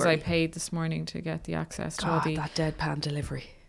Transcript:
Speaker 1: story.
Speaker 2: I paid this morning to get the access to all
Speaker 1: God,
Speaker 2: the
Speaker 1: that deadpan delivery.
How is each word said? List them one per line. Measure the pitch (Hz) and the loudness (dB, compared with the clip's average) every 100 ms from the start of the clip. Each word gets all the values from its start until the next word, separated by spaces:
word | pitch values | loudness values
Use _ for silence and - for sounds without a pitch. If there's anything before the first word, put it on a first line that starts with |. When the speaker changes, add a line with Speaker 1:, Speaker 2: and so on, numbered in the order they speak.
Speaker 1:
story. | 170 | 6
Speaker 2:
I | 156 | 4
paid | 170 170 160 | 4 2 2
this | 170 - | 0 -4
morning | 170 160 160 160 | -2 0 0 -2
to | - | -4
get | 165 160 | -4 -4
the | - | -2
access | 165 160 - 156 - | -2 -2 -4 -6 -2
to | 165 | 2
all | 165 | 2
Speaker 1:
God, | |
Speaker 2:
the | 160 156 | 2 0
Speaker 1:
that | 151 - | -2 0
deadpan | 156 151 156 147 | 0 0 -2 -2
delivery. | 147 147 - 135 - - | -2 -2 -2 -6 -8 -16